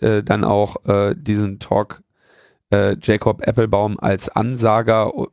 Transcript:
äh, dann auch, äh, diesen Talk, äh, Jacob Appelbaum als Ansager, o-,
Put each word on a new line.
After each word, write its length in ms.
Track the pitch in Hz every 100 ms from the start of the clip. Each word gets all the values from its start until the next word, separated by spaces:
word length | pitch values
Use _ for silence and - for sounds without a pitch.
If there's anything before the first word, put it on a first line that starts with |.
äh, 220 | 113 104
dann 200 | - 104
auch, 400 | 110 101 104 - -
äh, 280 | 101 101 -
diesen 440 | 135 104 104 98
Talk, 420 | - 101 107 - _ _ _ _ _ _ -
äh, 240 | 101 101 95
Jacob 460 | - 104 110 101 -
Appelbaum 540 | 110 113 104 107 107
als 280 | 107 95 -
Ansager, 840 | - 113 127 113 110 113 110 107
o-, 140 | - -